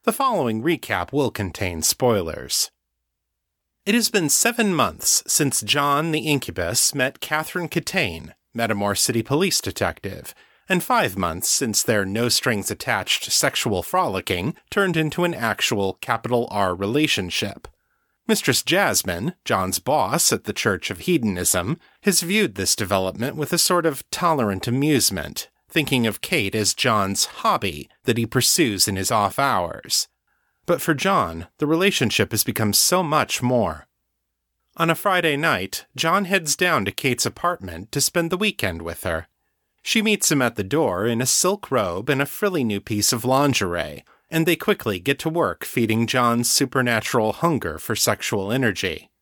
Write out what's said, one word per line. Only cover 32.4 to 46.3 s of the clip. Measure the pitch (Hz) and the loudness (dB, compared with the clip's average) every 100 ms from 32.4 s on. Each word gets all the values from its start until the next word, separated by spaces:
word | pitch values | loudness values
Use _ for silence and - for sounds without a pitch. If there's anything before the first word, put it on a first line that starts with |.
become | - 113 107 | -2 0 2
so | 101 - 185 | 2 2 2
much | 165 151 113 - | 2 0 0 0
more. | 123 123 95 78 - _ _ _ _ _ _ _ _ - | 2 2 0 -4 -14 _ _ _ _ _ _ _ _ -2
On | 165 | 0
a | |
Friday | 160 208 180 165 143 | 2 2 2 2 0
night, | 160 113 95 - - 123 | 0 0 -2 -8 -12 -4
John | 165 190 185 | 0 0 2
heads | 190 156 | -2 0
down | - 180 151 | 0 2 2
to | 98 | 0
Kate's | - 135 120 117 | -2 -2 0 -2
apartment | - 175 180 95 82 98 | -2 -4 -4 -8 -12 -6
to | 143 | -2
spend | - 175 165 | 0 0 -2
the | 180 | 0
weekend | 214 - 98 82 | -2 -2 -4 -4
with | 82 82 | -8 -6
her. | 95 82 - _ _ _ _ _ | -4 -4 -6 _ _ _ _ _
She | - 226 | -2 0
meets | 214 208 - | 2 2 2
him | 147 | 2
at | 123 | 2
the | - | 0
door | 95 147 135 90 113 | -2 0 2 0 0
in | 117 | 0
a | 127 | 0
silk | - 180 202 - | 2 2 -2 -2
robe | 127 95 87 123 | 0 0 -2 -2
and | 135 | 0
a | 143 | -2
frilly | - 208 175 | -2 -2 0
new | 117 101 | 0 -2
piece | - 104 98 | -2 0 0
of | 120 | 0
lingerie, | 120 131 143 127 92 87 73 73 _ _ _ | 2 4 4 2 0 -2 -4 -8 _ _ _
and | 160 165 | 0 2
they | 160 | 2
quickly | - 196 117 95 | 0 -2 -2 -2
get | 92 139 | -2 -2
to | 160 | -2
work | 165 113 82 | 0 -2 -2
feeding | - - 110 113 113 | -4 0 2 2 2
John's | 127 120 | 2 2